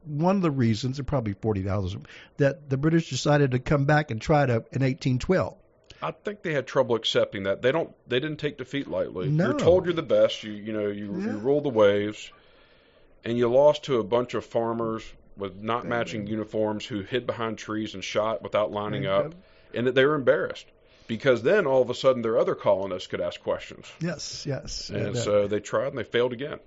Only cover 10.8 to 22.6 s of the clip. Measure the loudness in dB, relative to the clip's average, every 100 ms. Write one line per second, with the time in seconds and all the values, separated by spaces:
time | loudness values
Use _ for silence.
10.8 | -4 -4 -6 -6 -6 -4 0 0 2 6
11.8 | 6 6 0 -6 -16 -20 _ _ _ _
12.8 | _ _ _ _ -4 0 4 6 6 4
13.8 | 0 -2 0 -2 -2 -6 -4 -2 -2 -2
14.8 | -4 -6 -10 -20 -20 -10 -10 -8 -4 -4
15.8 | -2 -4 -2 -6 -6 -6 -4 -2 -2 -2
16.8 | -6 -8 -4 -4 -4 -4 -6 -6 -6 -6
17.8 | -6 -8 -4 -2 0 -2 -2 0 0 -2
18.8 | -4 -4 0 0 0 -6 _ -20 _ -2
19.8 | 0 4 4 2 2 2 0 -8 -14 _
20.8 | _ _ -10 -2 2 4 4 2 4 4
21.8 | 2 2 2 2 2 2 0 0